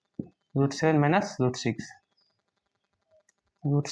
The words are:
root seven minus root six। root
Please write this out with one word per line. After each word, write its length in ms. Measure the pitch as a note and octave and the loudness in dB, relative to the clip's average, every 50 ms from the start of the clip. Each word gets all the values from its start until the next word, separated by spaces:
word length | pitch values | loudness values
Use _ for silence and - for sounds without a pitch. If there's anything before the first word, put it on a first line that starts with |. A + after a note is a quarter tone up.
| _ _ _ - - - _ _ _ _ - | _ _ _ -14 -14 -14 _ _ _ _ -2
root 140 | C#3 C#3 C#3 - - | 0 0 0 0 0
seven 180 | D#3+ D#3+ D#3 D3 D3 | 0 2 2 4 4
minus 240 | D3 E3 G3+ G3+ - - - | 4 2 0 0 -2 -4 -2
root 140 | C3 B2+ B2 - - | -2 -2 -2 -2 -4
six। 140 | A#2+ G#2+ - - - - _ _ _ _ _ _ _ _ _ _ _ _ _ _ _ _ _ _ _ _ _ _ _ _ _ _ _ _ _ _ _ _ _ - C#3+ | -4 -4 -6 -8 -16 -16 _ _ _ _ _ _ _ _ _ _ _ _ _ _ _ _ _ _ _ _ _ _ _ _ _ _ _ _ _ _ _ _ _ -2 0
root 160 | C#3+ C#3+ C#3+ - | 0 0 0 -2